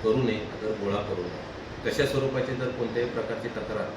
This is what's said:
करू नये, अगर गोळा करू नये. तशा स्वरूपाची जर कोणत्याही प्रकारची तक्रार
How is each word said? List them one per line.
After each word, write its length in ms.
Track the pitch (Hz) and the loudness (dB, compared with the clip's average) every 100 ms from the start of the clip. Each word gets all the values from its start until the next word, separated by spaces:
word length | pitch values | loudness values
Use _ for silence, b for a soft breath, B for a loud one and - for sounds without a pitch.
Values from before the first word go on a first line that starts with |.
करू 200 | 113 123 | 4 4
नये, 160 | 120 107 | 4 2
अगर 320 | 101 - 107 | -2 -4 -2
गोळा 300 | 104 101 101 | 0 0 0
करू 200 | - 87 | 0 -2
नये. 680 | 90 - - - - - 113 | -2 -6 -8 -10 -10 -4 -2
तशा 140 | - 135 | 2 4
स्वरूपाची 500 | 135 135 127 123 123 | 4 2 2 0 0
जर 120 | 123 | -2
कोणत्याही 420 | 120 113 120 120 | 0 0 2 0
प्रकारची 380 | 117 110 113 117 | 0 -2 -2 -4
तक्रार 380 | 113 107 107 87 | -4 -4 -2 -4